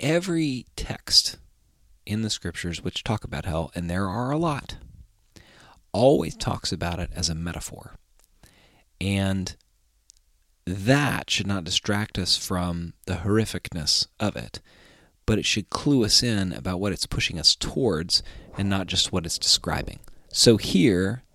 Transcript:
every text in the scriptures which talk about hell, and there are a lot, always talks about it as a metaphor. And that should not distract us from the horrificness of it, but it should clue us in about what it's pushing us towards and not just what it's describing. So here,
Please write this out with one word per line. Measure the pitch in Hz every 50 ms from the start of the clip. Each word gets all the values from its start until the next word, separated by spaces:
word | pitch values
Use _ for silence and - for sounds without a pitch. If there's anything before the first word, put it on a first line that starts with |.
every | - 143 160 175 180 190 170 165 160 143 127 123 - - -
text | - - - 131 - - - - - - - - - - - _ _ _ _ _ _ _ _ - _ -
in | - 104 110
the | 110 107
scriptures | - - - 90 - - - 87 82 -
which | - 92 - - -
talk | - 107 - -
about | - - 73 -
hell, | - 78 82 82 - -
and | 92 87 85
there | 87 92 101 92
are | 92 117 123 131
a | 143 160
lot, | 170 165 143 127 - - - - - - - - - _ _ _ _ _ _ - - - - - - - - _ _ _
always | - 101 123 135 151 - 82 - -
talks | - - - - - - -
about | 95 80 85 85 87 82
it | 87 - -
as | 85 90 85
a | 80
metaphor. | 80 85 85 - - - - - - - - - - _ _ _ _ _ _ _ _ - - _ _ _ _ _ _ _ _ _ -
And | 92 98 98 98 98 98 95 95 92 - - _ _ _ _ _ _ _ _ _ _ _ - _ _ _ _ _ _ _ _ _ -
that | 90 92 101 95 117 135 143 147 113 - - - -
should | - - 95
not | 98 98 95 82
distract | 92 95 - - - 101 104 107 - - 104
us | 92 - - -
from | - - 92 90 90 90 85 85 85 82 - _ -
the | - 90
horrificness | 87 85 101 104 110 110 - - 90 - - - 82 73 - - - - - _ -
of | 107 101 -
it, | - 58 55 - - _ _ - - - - - _ _ _ _ _ -
but | - 110 98
it | -
should | - - 110 95 -
clue | - - - 143 143 127 107
us | 101 - -
in | 123 120 110 101 95 90 -
about | - 67 92 92 90
what | 101 101 87
it's | - -
pushing | - - - - - - 80
us | 78 - -
towards | - - - - - 135 110 85 76 87 87 - - - - - - - - -
and | - 98 98
not | 98 95 95
just | - - - - -
what | - 92 82
it's | 82 -
describing. | - - - - - - 82 76 78 - - - - - - - - - - -
So | - - 123 113
here, | 101 - - - - 165 120 92 87 95 98 120 127 - _